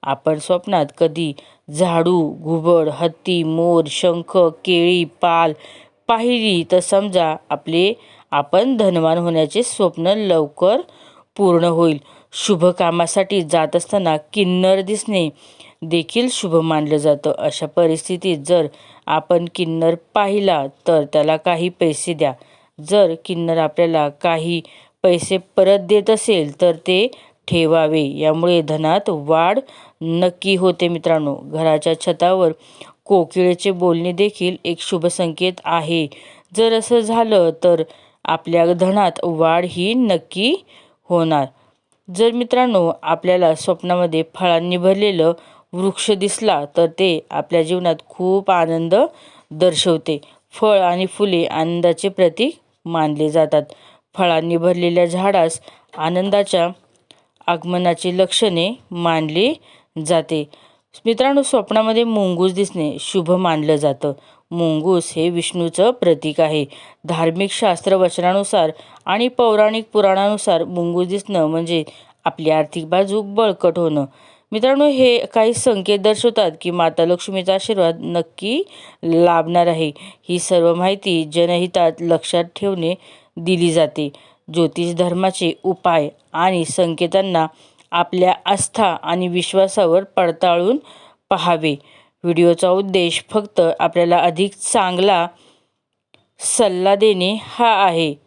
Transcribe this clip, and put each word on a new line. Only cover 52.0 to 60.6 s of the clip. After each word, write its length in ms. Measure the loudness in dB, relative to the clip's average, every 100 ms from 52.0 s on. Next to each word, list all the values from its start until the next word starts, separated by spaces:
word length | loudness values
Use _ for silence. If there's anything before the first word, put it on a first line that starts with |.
| -4
प्रतीक 480 | 0 0 2 -4 -4 _ _ -8
मानले 440 | -2 -2 0 0
जातात. 340 | 2 2 0 -2 -16 -20 _ _ -2
फळांनी 400 | 0 0 0 0
भरलेल्या 480 | 0 0 0 2 0
झाडास 560 | 0 0 2 0 -2 -16 -20 _ -8
आनंदाच्या 720 | -4 -2 0 0 0 0 -2 -4 _ _ _ -20 _ _ -6
आगमनाची 720 | -4 -2 -2 0 -2 -4 0
लक्षणे 560 | 0 2 0 0 -2 -4 _
मानले 640 | -4 -2 0 -2 0 0 -2 _ _ _ -12 -2
जाते. 440 | -2 0 -6 -6 -14